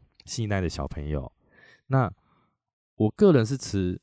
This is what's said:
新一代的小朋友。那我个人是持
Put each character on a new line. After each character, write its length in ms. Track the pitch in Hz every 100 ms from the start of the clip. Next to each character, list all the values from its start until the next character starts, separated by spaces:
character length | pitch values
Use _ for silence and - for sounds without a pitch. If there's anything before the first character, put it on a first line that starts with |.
| _ _
新 220 | - - 107
一 20 |
代 140 | 98
的 80 | 90
小 180 | - 69
朋 220 | - 73
友。 200 | 76 - - _ _ _ _ -
那 220 | 135 110 - _ _ _ _ _ _ _ -
我 160 | 107
个 200 | - 202
人 140 | 147 110
是 100 | 135
持 460 | - 98 90 -